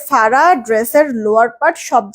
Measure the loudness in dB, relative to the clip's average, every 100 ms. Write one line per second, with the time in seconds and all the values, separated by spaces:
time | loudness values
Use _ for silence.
0 | 0 0 2 2 2 2 0 -2 0 0
1 | 0 -2 0 2 0 0 -4 -4 -2 -2
2 | -2